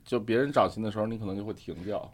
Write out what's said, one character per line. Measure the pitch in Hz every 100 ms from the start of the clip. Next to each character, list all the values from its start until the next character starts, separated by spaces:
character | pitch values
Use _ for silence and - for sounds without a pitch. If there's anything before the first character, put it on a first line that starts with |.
就 | - 123
别 | 110 117
人 | 143
涨 | 135 95
薪 | 110
的 | 110
时 | 104
候， | 110
你 | 113
可 |
能 | 104
就 | 98
会 | 104
停 | 98 - 80
掉。 | 95 101 -